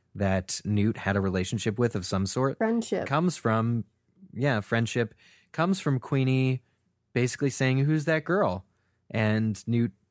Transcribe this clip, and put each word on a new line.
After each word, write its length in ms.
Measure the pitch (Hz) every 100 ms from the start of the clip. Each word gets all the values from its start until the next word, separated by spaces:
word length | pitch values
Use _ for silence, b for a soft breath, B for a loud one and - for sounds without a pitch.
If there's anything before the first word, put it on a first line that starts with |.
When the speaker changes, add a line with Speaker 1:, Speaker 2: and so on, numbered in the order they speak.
| _ -
Speaker 1:
that 460 | 98 95 92 -
Newt 320 | - 104 107 107
had 180 | 98 98
a 40 |
relationship 580 | 95 92 92 107 113 107
with 160 | 120 104
of 100 | 90
some 200 | 95 95
sort, 320 | 127 135 -
Speaker 2:
Friendship. 480 | 226 233 220 196 104
Speaker 1:
comes 280 | 143 175 -
from, 480 | 113 113 113 120 - _ _ _ -
yeah, 260 | - 139 110
friendship, 520 | - 117 113 123 110 - b b b
comes 280 | - 175 185
from 200 | 151 135
Queenie 600 | - 139 131 131 131 127 - _ _ _ _
basically 360 | 120 123 - 143
saying, 300 | - 131 131
"Who's 260 | 143 156 151
that 180 | 160
girl?" 400 | 160 185 143 92 - _ _ _ _
And 520 | 107 110 110 110 101 -
Newt 240 | 117 117 - _